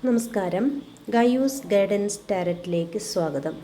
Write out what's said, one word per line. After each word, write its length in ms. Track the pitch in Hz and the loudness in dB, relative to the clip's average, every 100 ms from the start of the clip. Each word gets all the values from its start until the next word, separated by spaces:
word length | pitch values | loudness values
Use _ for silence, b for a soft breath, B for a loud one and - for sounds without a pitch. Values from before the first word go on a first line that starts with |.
| 254 | 2
നമസ്കാരം, 760 | 233 233 214 185 175 262 285 - - - | 0 0 -2 0 0 0 -2 -10 -16 0
ഗായൂസ് 580 | 233 240 254 269 269 175 | 4 4 4 0 -2 2
ഗൈഡൻസ് 520 | 202 196 202 202 - - | 2 4 2 0 -4 -4
ടാരറ്റിലേക്ക് 680 | 196 175 175 175 170 170 214 | -2 0 -2 -2 -2 -2 -6
സ്വാഗതം. 580 | - 185 160 143 151 - | -4 -2 0 -2 -4 -8